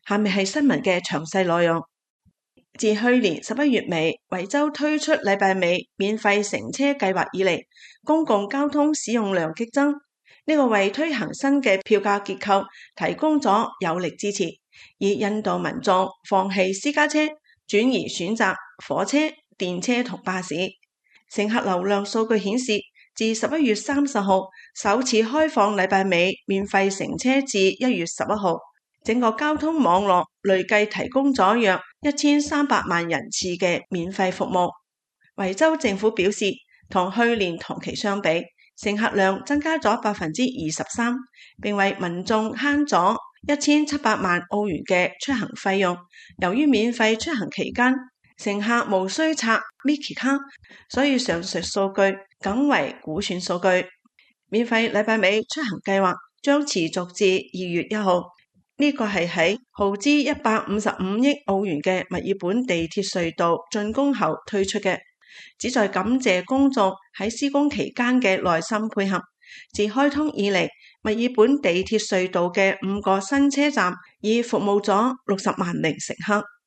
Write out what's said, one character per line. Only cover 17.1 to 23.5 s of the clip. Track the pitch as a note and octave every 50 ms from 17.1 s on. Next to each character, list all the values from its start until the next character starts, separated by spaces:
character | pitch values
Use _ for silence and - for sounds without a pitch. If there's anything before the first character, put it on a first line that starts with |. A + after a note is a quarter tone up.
| D4 D4+ D4+ D4+ D4+ _ _ _ _ _ _
轉 | - - G3+ A3+ C4
而 | B3+ F#3+ D3+
選 | C3+ - - E3+ F3+ A3+
擇 | A3+ A3 F#3+ F#3 - - - - - -
火 | - C3+ D3+ F#3+
車、 | - - C#4+ D#4 D#4 D#4 _ _ _ _
電 | _ G3+ F3+ F3 F3+
車 | F3 - B3 A#3+
同 | B3 B3 - F3+ -
巴 | G3 F#3 F#3
士。 | F3 - - E3 F#3 - - _ _ _ _ _ _ _ _ _ _ _
乘 | - - G3+ G#3+
客 | A3+ A#3
流 | - G3 F#3 F3+ F#3
量 | G3 G3+ G3+ G3+
數 | G3+ - A3+ A3+
據 | A3 A3+ G#3+
顯 | F#3 G3 G3+
示， | B3+ B3+ B3 G#3+ G3+ - _ _ _ _ _ _
自 | - A3 A3+ A3+
十 | A3 - -